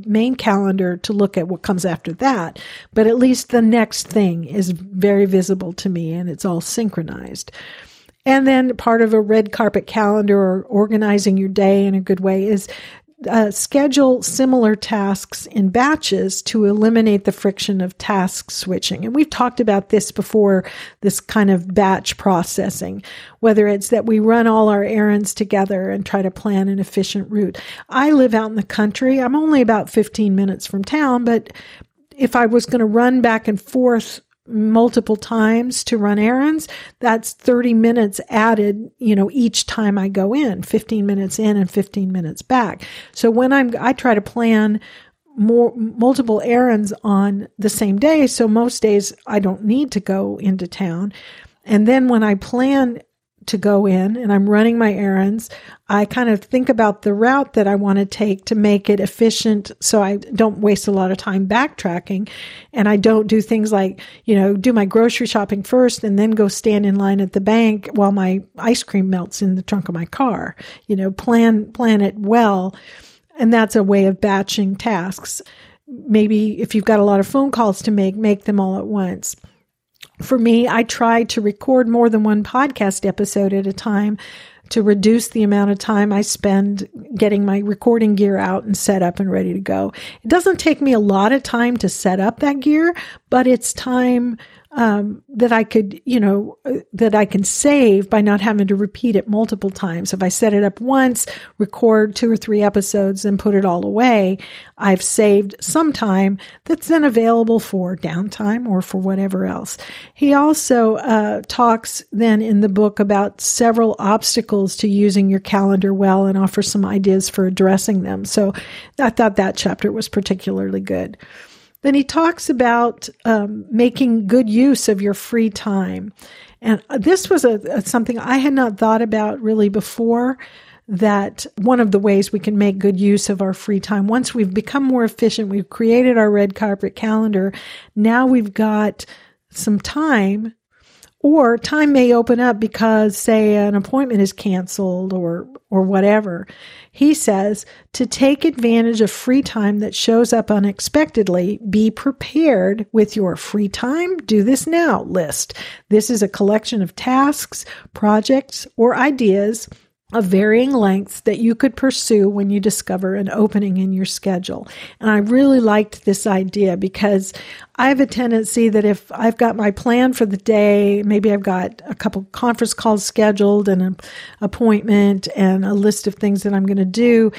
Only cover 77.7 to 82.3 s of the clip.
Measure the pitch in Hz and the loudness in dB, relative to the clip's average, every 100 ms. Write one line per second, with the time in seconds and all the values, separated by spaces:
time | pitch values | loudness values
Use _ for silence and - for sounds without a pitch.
77.7 | 190 - 208 190 202 214 202 - 202 190 | 0 -2 0 -2 0 -2 0 0 -2 -2
78.7 | 196 202 208 185 185 - - - _ _ | -4 -4 -4 -4 -6 -10 -14 -20 _ _
79.7 | _ _ _ - _ - 262 226 233 247 | _ _ _ -20 _ -2 0 4 4 2
80.7 | 226 233 - 233 233 233 - 208 202 - | 0 -2 0 2 2 0 -2 -4 -4 0
81.7 | 262 233 233 233 220 214 | 2 2 2 2 2 2